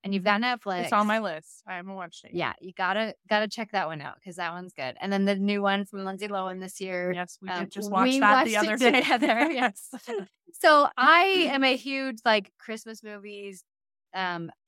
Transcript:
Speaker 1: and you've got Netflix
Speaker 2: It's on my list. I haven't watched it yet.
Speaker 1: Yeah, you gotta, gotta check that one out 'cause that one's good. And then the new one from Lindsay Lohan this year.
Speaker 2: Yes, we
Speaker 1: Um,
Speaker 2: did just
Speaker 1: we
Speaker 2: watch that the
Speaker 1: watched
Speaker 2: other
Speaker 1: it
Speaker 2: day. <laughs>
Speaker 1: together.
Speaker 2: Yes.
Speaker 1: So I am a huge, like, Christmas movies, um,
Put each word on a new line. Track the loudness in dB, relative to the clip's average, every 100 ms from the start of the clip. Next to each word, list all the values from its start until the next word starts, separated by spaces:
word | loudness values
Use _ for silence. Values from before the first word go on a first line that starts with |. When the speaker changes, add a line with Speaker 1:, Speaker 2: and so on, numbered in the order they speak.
Speaker 1:
and | -2
you've | -2
got | 2 0
Netflix | 0 -2 -4 -4 2
Speaker 2:
It's |
on | 2 2
my | 0
list. | -2 -8 -14 -20 -14
I | -12
haven't | -10
watched | -12 -12 -14
it | -10
yet. | -4 -4
Speaker 1:
Yeah, | -4
you | -14
gotta, | -6 -2 -2 -4 -8 _
gotta | 0 0
check | -6 -6
that | -4 -4
one | -6
out | -12 -14
'cause | -16 -8
that | -8
one's | -8 -14
good. | -10 -10 -6
And | -2
then | 0
the | 2 2
new | 0 0
one | 0 0
from | -2 -8
Lindsay | -10 -8 -6
Lohan | -6 -6 -8
this | -12 -12
year. | -8 -4 -4
Speaker 2:
Yes, | -4 -6 -12
we | -8
Speaker 1:
Um, | -6 -6
Speaker 2:
did |
just | -6 -2
Speaker 1:
we |
Speaker 2:
watch | 2 2 4
that | 6 6
the | 4 2
Speaker 1:
watched |
Speaker 2:
other | 0 2
Speaker 1:
it |
Speaker 2:
day. | 4 4 2
<laughs> |
Speaker 1:
together. | 2 2 2 2
Speaker 2:
Yes. | 0 -2 -4 -18 -18 -10 -8 -8 _ _
Speaker 1:
So | 2 6 8 6 4
I | 6 6 6 4 2
am | 2
a | 2 2
huge, | -2 -4 -4 -2
like, | 2 2 0 _
Christmas | -14 -14 -14 -18
movies, | -16 -16 -16 -14 -14 -16 _ _ _ _ _
um, | -6 -4 -4 -8 -12